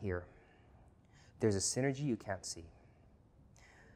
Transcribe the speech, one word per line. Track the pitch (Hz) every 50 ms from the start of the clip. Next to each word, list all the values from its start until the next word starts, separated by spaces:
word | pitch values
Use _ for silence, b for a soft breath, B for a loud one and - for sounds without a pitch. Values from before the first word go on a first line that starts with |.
hear. | 110 98 90 87 87 - b b b b b b b b b b b b - - - b b b b b b -
There's | 120 110 98
a | 95
synergy | - - - 127 131 139 131 135 147
you | 143 113
can't | - - 104 95 90 -
see. | - - 85 82 - - - - - - - - - - - - - - - - - - b b b b b b b b